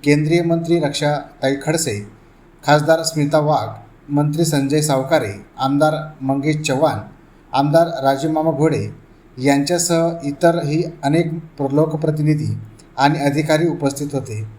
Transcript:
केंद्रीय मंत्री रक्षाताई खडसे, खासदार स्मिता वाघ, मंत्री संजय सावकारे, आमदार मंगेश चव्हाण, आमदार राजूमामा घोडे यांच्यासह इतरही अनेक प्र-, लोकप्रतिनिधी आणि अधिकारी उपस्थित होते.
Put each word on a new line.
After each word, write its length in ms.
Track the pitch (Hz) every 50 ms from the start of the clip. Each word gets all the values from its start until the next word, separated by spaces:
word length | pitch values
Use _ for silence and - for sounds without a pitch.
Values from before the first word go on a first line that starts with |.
| -
केंद्रीय 380 | 143 147 147 151 156 170 175
मंत्री 380 | 170 170 165 165 165 165 170 170
रक्षाताई 720 | 151 139 143 - 151 147 147 139 - - - - - 135 139 139 -
खडसे, 400 | 156 156 160 - 131 107 101 101 104 - - - - - - - - - - -
खासदार 360 | - 147 151 151 156 160 165
स्मिता 360 | 160 - - 156 143 147 156 156
वाघ, 300 | 147 151 151 123 107 110 - - - - - - - -
मंत्री 320 | 143 147 147 151 147 170 165
संजय 360 | 147 156 139 139 139 147 151
सावकारे, 640 | 151 151 139 131 131 - 170 151 120 101 101 98 - - _ -
आमदार 360 | 135 135 143 143 156 156 156 143 - - - -
मंगेश 360 | 135 135 139 139 139 156 151
चव्हाण, 420 | 151 - 151 131 131 160 147 123 104 - - - - - - - - - -
आमदार 520 | - 131 143 147 147 165 170 170 - 135 135
राजूमामा 460 | 135 139 127 143 156 156 156 156 160
घोडे 440 | 147 131 151 160 135 104 104 104 - - - - - - - - - 127 127
यांच्यासह 680 | 143 139 143 143 143 175 170 170 - 170 165 165 170 165 - 143
इतरही 600 | 143 143 - - 170 170 175 151 147 151 160 175 170 - -
अनेक 320 | - 139 151 170 165 160 -
प्र-, 380 | - - - - - 139 135
लोकप्रतिनिधी 840 | 139 151 160 156 160 151 160 156 151 151 147 151 156 151 - 104 - - - - - - - - - -
आणि 200 | 135 147 151 131
अधिकारी 500 | 143 143 131 156 151 156 156 151 170 165
उपस्थित 400 | 143 - 147 139 139 - 147 143
होते. 320 | 143 135 117 - 107 107 107 - -